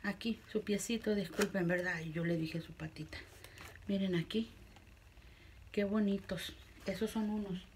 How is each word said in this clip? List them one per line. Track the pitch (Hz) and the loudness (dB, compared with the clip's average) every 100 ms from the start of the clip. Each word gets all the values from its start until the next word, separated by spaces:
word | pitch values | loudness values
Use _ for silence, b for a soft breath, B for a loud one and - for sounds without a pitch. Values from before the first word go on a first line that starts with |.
Aquí, | 202 196 233 220 - | -2 0 -2 -2 -2
su | 214 | -2
piecito, | 208 202 - 226 214 | 2 0 2 0 2
disculpen, | 208 175 - 202 196 175 | 2 2 4 4 4 4
¿verdad? | 180 180 170 | 4 2 -2
Y | 160 | -2
yo | 156 | 0
le | 170 170 | 2 2
dije | 160 165 | 2 -2
su | - | -4
patita. | - 160 - 156 - - B B B B B - | -8 -8 -6 -8 -8 -12 B B B B B -2
Miren | 196 190 175 | 0 2 2
aquí. | 165 220 226 - - - - - - B B B B B - | 2 -2 -2 -8 -20 -20 -20 -20 -20 B B B B B -2
Qué | - | 0
bonitos. | 202 214 202 196 - 170 - - - - - | 4 4 4 4 0 -6 -6 -10 -18 -8 -4
Esos | 190 220 | 0 0
son | 226 208 | 2 0
unos. | 214 202 185 - | 0 -2 -4 -6